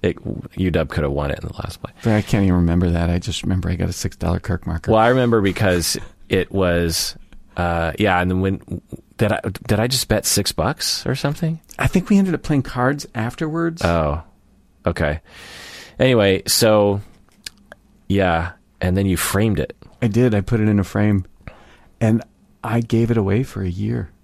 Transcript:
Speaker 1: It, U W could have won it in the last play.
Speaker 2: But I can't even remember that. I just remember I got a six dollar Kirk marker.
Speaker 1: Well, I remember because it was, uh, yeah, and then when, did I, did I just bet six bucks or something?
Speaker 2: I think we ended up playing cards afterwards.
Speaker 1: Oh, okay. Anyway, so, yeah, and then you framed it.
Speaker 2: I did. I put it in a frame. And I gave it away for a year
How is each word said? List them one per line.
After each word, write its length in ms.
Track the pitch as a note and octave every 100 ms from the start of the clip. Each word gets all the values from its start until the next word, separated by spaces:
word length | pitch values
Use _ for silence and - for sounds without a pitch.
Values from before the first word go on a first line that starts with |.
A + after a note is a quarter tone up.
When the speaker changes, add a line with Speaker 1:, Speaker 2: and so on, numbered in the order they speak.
Speaker 1:
It, 160 | F#2 - - - - -
U 140 | F#2
W 160 | E2+ D#2
could 80 | -
have 100 | D2
won 180 | C#2 C#2+
it 80 | C#2
in 60 | -
the 60 |
last 260 | - - -
play. 120 | - -
Speaker 2:
But 80 | A#2
I 80 | G#2+
can't 220 | - A2
even 120 | G2 F2+
remember 340 | E2+ F2 F2+
that. 180 | E2+ E2+
I 100 | F2
just 240 | - -
remember 280 | F2+ F#2 F2
I 40 |
got 140 | F2 F2
a 40 |
six 200 | F2 F#2+ -
dollar 220 | E2+ F2
Kirk 280 | - G2 -
marker. 260 | E2 -
Speaker 1:
Well, 80 | A2
I 80 | A#2
remember 320 | C3 B2 A#2
because 560 | G2 F2+ G#2 F2+ E2 - - - -
it 240 | F#2+ F2+
was, 640 | F#2+ F2+ E2+ E2+ E2 - - - - - -
uh, 360 | F2 E2+ E2 -
yeah, 220 | G#2 F2+
and 100 | F2+
then 100 | F#2
when, 400 | F#2+ G2 - E2+ _ - _ -
did 160 | G#2+
I, 80 | G2+ A2 F#2+ -
did 140 | G#2
I 60 | A#2
just 200 | C3+ -
bet 180 | G#2+ -
six 260 | - G2+
bucks 540 | - G2+ D3+ - - -
or 80 |
something? 440 | C3 C#3+ D#3 D#3+ D#3+ _ -
Speaker 2:
I 80 | -
think 240 | F#3 F3+
we 80 | G3+
ended 160 | F#3+
up 80 | D#3+
playing 200 | - D3
cards 440 | B2 B2+ B2 C#3+ -
afterwards. 680 | - A2+ - D#3+ D#3+ E3+ E3
Speaker 1:
Oh, 400 | E2+ E2+ D2+ D2 - _ _ _ _ _
okay. 360 | - E2 D#2+ D#2 _ - - - - - - -
Anyway, 440 | C3 A#2+ G2 F#2+ -
so, 540 | - A#2 G#2+ G2+ G2+ - - _ _ - _ _ - _ _ _
yeah, 440 | G2 F#2+ E2 E2+ - _ _
and 140 | F2+ F#2
then 100 | G2+
you 100 | F2
framed 420 | - G2 A2 F#2
it. 160 | C#2+ - - -
Speaker 2:
I 60 | A#2+
did. 260 | G#2 B2+
I 80 | G#2
put 180 | F#2+ A#2
it 80 | G#2+
in 100 | G#2
a 60 |
frame. 400 | F#2+ A2 G#2 G2+ F2+ - - - - - - _
And 220 | A2+ A2+ - _ _ _ A#2
I 140 | A2+
gave 300 | A#2 A2+ A#2
it 60 | A2+
away 260 | G2 G2+
for 180 | C3+ G#2+
a 60 | F#2+
year 420 | F2+ G#2 A#2+ E2 _